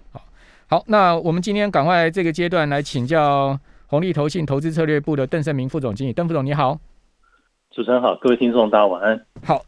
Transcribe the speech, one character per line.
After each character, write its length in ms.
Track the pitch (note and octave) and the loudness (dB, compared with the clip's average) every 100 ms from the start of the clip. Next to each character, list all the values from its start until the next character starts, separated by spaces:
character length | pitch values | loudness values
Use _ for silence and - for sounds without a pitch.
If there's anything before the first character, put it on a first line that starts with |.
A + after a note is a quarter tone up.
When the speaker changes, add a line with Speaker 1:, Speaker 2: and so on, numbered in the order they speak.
| - | -16
Speaker 1:
好， 120 | - - - - _ - | -20 -20 -20 -20 _ -2
好， 160 | E3+ - | -2 2
那 300 | G#3+ F3+ E3+ | 4 4 2
我 140 | E3+ | 0
们 100 | E3+ | -2
今 140 | F3+ G#3 | -2 -2
天 160 | G#3 | 0
赶 120 | E3+ | 0
快 260 | D3 F3+ E3 | 2 2 2
这 120 | F#3 | 0
个 80 | E3 | -2
阶 160 | D#3 F3 | -2 -2
段 220 | F3 D3+ | 0 0
来 120 | C#3+ | -2
请 240 | C#3+ C#3+ B2 | -2 -4 0
教 520 | D#3+ D3 C#3 C#3 C#3 _ - - | 2 2 2 0 -4 _ -20 -4
红 120 | D3 | -2
利 140 | F#3 | 0
投 160 | D#3 D3 | -2 -2
信 160 | F3+ D3+ | -2 -2
投 140 | C#3 | -2
资 120 | D#3+ | -2
策 140 | D#3+ D#3+ | -2 0
略 140 | D3+ | 0
部 160 | D3 C#3+ | 0 -2
的 100 | B2+ | -2
邓 160 | E3+ | -2
胜 140 | D3+ C#3 | -2 -4
明 120 | C3 | -4
副 120 | D#3+ | -4
总 140 | B2+ G2+ | -4 -4
经 120 | C3+ | -6
理。 60 | |
邓 140 | A2+ E3+ | -4 -2
副 60 | |
总， 120 | D#3+ C3+ | -2 -2
你 80 | |
好。 260 | D3 C3 D#3 - _ _ _ _ _ _ _ _ | -2 -2 -2 -10 _ _ _ _ _ _ _ _
Speaker 2:
主 120 | - | -8
持 80 | A2+ | 0
人 100 | B2 | 2
好， 140 | A#2+ - | 2 0
各 140 | C3 | 2
位 80 | A#2+ | 2
听 160 | A#2+ | 2
众 160 | A#2 G#2+ | 2 4
大 80 | G#2+ | 4
家 100 | G#2 | 4
晚 140 | F2+ | 2
安。 240 | G#2 A2 _ - | -2 -2 _ -14
Speaker 1:
好， 180 | - C#3+ | -4 -4